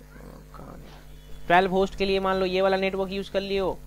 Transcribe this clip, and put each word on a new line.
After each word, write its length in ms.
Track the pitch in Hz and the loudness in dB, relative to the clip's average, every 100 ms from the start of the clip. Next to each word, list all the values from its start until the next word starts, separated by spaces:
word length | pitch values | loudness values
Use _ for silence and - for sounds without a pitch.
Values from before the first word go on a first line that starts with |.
| - - - - - - - 50 - - - - - - - | -20 -18 -16 -16 -16 -16 -14 -14 -16 -16 -16 -16 -14 -10 4
twelve 240 | 175 190 | 6 6
host 240 | 190 190 - | 4 2 0
के 100 | 196 | 2
लिए 140 | 190 | 2
मान 180 | 190 190 | 2 2
लो 80 | 185 | 2
ये 160 | 185 | 4
वाला 160 | 190 190 | 4 4
network 340 | 190 190 190 | 2 0 -2
use 200 | 196 196 | -4 -2
कर 100 | 196 | -4
लिए 180 | 196 196 | 0 0
हो, 200 | 180 - | 0 -4